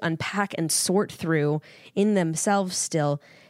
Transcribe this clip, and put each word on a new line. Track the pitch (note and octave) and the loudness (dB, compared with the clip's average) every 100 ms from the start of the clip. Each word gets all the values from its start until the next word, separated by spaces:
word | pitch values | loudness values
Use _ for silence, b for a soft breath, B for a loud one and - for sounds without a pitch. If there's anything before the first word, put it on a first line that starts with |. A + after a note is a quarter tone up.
| E3+ | 0
unpack | D#3+ - G3 G3+ - | -2 -4 -4 -4 -2
and | D#3+ | -2
sort | - - F#3+ G3 | 0 2 0 0
through | - E3+ D#3+ D3 D3+ B B B G3+ | -4 0 2 2 0 B B B 0
in | G#3 | 2
themselves | G3 E3 D#3+ G#3+ G3 F#3 - | 2 2 0 0 2 0 -4
still, | - D#3+ D3 D3 b b b | -2 0 0 0 b b b